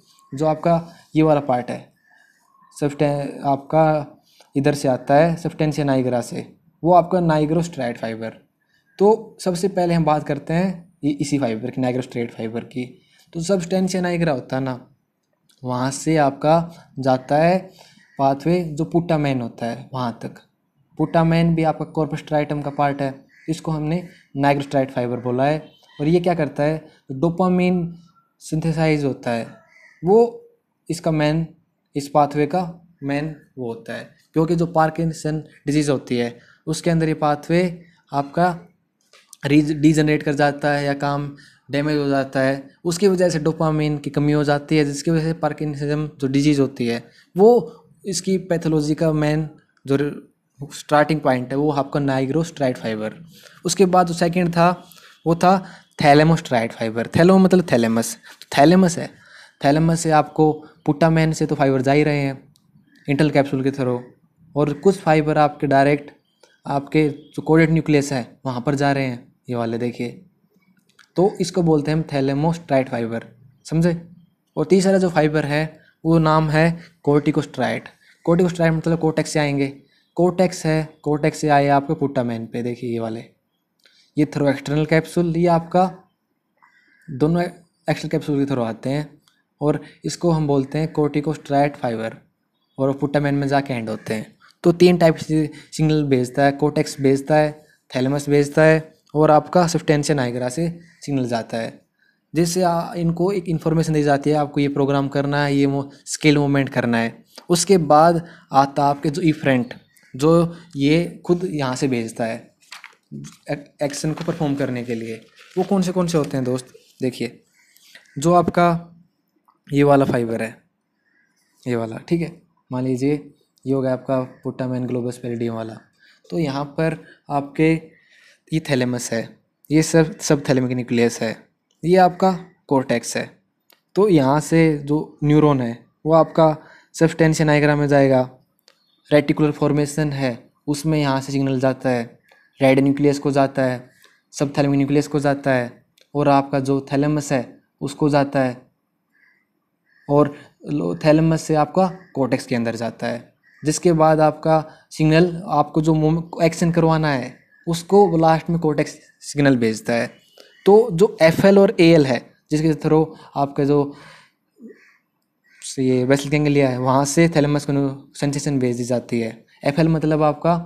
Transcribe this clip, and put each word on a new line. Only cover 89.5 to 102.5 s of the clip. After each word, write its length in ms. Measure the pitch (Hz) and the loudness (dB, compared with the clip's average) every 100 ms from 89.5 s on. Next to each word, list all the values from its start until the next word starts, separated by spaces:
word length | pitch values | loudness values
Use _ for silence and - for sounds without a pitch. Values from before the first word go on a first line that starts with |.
| - | -6
और 180 | 147 147 - _ 160 | -2 -2 -6 _ -12
इसको 260 | - 175 | -4 -2
हम 160 | 160 147 | 0 0
बोलते 300 | 139 135 151 | -2 -2 -4
हैं 160 | 156 | -4
corticostriate 840 | 151 147 147 151 147 - 139 143 143 | -2 -2 -2 -4 -8 -4 0 0 -2
फाइबर 400 | 127 113 113 - _ _ _ _ _ - | -8 -6 -8 -12 _ _ _ _ _ -4
और 220 | 135 139 | -4 -2
putamen 300 | 143 147 143 | -6 -4 -4
में 140 | 143 139 | -4 -2
जाके 260 | 139 139 | -2 -4
एंड 160 | 120 110 | -8 -8
होते 240 | 107 - | -10 -8
हैं। 220 | 110 - _ _ - | -10 -10 _ _ -2
तो 80 | 170 | 0
तीन 240 | 170 180 175 | 4 4 6
टाइप 180 | 165 156 | 2 2
से 340 | - 156 147 - - | -2 -2 -2 -8 -14
सिग्नल 320 | - 156 151 147 | -4 0 0 2
भेजता 400 | 131 123 143 139 | 0 0 0 0
है, 120 | 139 | 2
cortex 400 | 151 151 147 - | -2 0 -4 0
भेजता 340 | 135 139 139 151 | 0 0 2 2
है, 300 | 151 147 _ _ _ | 2 -4 _ _ _
thalamus 380 | 156 131 143 143 | -4 -2 -2 0
भेजता 340 | 147 143 156 | 2 2 4
है 300 | 156 160 156 _ _ 147 | 4 4 0 _ _ 2
और 160 | 151 | 4
आपका 340 | 151 147 180 170 | 4 4 0 2
substantia 480 | 156 - 147 143 147 | 0 0 0 0 -2
nigra 340 | 123 123 123 | -2 -4 -6
से 180 | 147 170 170 - _ | -4 -6 -8 -20 _
सिग्नल 260 | - 139 120 | -6 -4 -2
जाता 300 | 113 110 117 | -4 -6 -8
है, 220 | 113 - _ _ _ _ _ | -8 -12 _ _ _ _ _
जिससे 280 | 147 170 | -2 -2